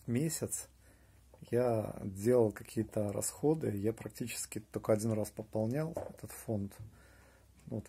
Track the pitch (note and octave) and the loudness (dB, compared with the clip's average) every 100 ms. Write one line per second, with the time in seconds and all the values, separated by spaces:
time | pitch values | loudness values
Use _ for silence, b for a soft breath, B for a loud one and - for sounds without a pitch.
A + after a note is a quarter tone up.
0 | - A#2+ D#3+ - G#2+ - - b b b | -2 0 0 -2 -4 -6 -10 b b b
1 | b b b - - A#2 B2 A2 G#2 - | b b b -20 -2 2 4 2 0 -4
2 | G2+ F#2+ G#2+ B2 A2 G2 - - G#2+ A2 | -8 0 6 8 6 4 -4 -2 -2 0
3 | G#2 G#2 - - D3 D#3+ A#2+ G2+ G#2+ A2+ | 0 0 -4 0 2 2 0 0 0 -2
4 | G#2+ - A#2 - - A2 - A2 - G#2+ | -6 -8 -6 -6 -8 -8 -8 -2 2 4
5 | A2+ G#2+ G#2 - A2 A2 A2 C#3 D#3+ E3+ | 4 0 -2 -6 -6 -2 0 0 -2 -4
6 | - - - - - G#2+ G2 - G#2+ b | -8 -10 -14 -10 -4 -2 -2 -8 -16 b
7 | b b b b b - - A2+ | b b b b b -20 -8 -8